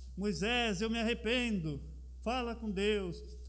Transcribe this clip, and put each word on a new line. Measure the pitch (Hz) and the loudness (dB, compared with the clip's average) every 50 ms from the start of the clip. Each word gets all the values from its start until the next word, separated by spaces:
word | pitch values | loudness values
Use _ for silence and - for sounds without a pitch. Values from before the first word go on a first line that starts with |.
| - - - | -14 -10 -6
"Moisés, | - 196 208 196 143 185 220 247 240 240 226 202 165 | -2 0 0 0 2 2 2 2 4 4 2 2 2
eu | 220 226 | 0 0
me | 226 233 | 2 2
arrependo. | 220 226 233 233 208 214 240 254 247 233 214 190 156 156 147 135 - - - - - - - - | 2 2 2 2 2 2 2 4 4 2 2 0 0 -2 -4 -4 -6 -10 -12 -14 -14 -14 -14 -6
Fala | - 208 247 262 240 233 226 | -2 0 0 0 0 -2 -4
com | 233 226 214 | -4 -4 -2
Deus, | 190 190 196 208 214 202 190 175 160 - - - - - - | 0 2 2 4 4 2 0 -2 -4 -6 -10 -12 -12 -12 -10